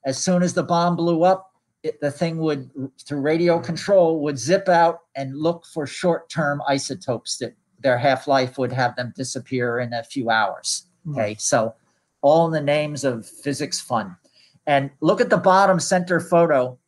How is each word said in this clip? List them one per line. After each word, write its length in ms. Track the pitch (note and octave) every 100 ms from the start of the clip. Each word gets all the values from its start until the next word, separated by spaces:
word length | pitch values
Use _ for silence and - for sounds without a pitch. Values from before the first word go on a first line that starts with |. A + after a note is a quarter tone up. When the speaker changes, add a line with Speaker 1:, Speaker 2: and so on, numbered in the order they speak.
Speaker 1:
As 120 | C3+ C3
soon 260 | - F3+
as 120 | F3+
the 80 | F3+
bomb 340 | C3+ E3+ F3 E3+
blew 260 | E3+ E3
up, 300 | F3+ F#3+ - _ _ _
it, 180 | D#3 -
the 100 | D3
thing 280 | C3+ E3+ E3
would, 320 | D#3+ C#3+ B2+ - C3+ _
through 160 | - D3
radio 400 | C#3 E3 F3 E3
control, 600 | E3+ E3 - G3 E3+ D#3+
would 180 | D3 C#3
zip 300 | B2+ F#3+ F#3+
out 320 | E3+ E3+ E3 _
and 220 | C#3 C3+ C#3
look 300 | D#3 E3+ -
for 200 | E3 C3+
short-term 760 | - F3+ E3 - D#3+ D3 C#3+ -
isotopes 720 | C#3 - A#2+ - A#2 - -
that 160 | B2 _ _ _
their 180 | C3+ B2
half-life 600 | C#3 C3 - C3+ B2+ C3
would 140 | B2
have 240 | B2 B2 -
them 160 | A#2+ -
disappear 600 | B2+ C3 B2 C3 B2 A#2+
in 120 | A#2+
a 100 | A#2
few 280 | A2+ C#3 A2+
hours. 560 | A2 G#2 F#2 - - _ _
Speaker 2:
Hmm. 80 | D#3+
Speaker 1:
Okay, 240 | C#3 G#2 G#2+
so 360 | - B2+ A2 - _ _ _ _
all 240 | C#3+ E3 E3
in 60 |
the 80 | D#3+
names 440 | C#3+ D3 D3+ D3
of 220 | C3+ A#2 G#2+
physics 540 | - C#3+ C3+ D3 -
fun. 360 | - A#2+ G2 F2+ _ _ _ _ -
And 240 | C#3 C#3 _
look 200 | D#3 G3+
at 100 | A#3
the 60 | G3+
bottom 420 | G3 F#3+ G3 F#3
center 420 | - F#3 F3 E3+
photo. 580 | F3 E3+ E3+ C#3+ B2+ B2+